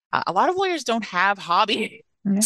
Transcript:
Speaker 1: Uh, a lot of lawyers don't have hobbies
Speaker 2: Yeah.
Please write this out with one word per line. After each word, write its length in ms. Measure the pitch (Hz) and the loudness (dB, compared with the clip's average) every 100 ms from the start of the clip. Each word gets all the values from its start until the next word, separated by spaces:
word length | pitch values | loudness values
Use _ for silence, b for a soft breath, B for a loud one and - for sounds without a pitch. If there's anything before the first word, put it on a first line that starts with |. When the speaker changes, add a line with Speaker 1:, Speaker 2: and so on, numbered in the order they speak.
| _ | _
Speaker 1:
Uh, 100 | - - | -4 0
a 40 | |
lot 160 | 180 277 | 2 2
of 80 | 370 | 2
lawyers 280 | 381 330 | -2 -2
don't 200 | 240 233 208 | -2 -4 -2
have 320 | 180 196 196 | 0 2 0
hobbies 600 | 160 180 214 233 196 - _ _ | 0 2 2 0 -4 -10 _ _
Speaker 2:
Yeah. 160 | 196 196 | -2 2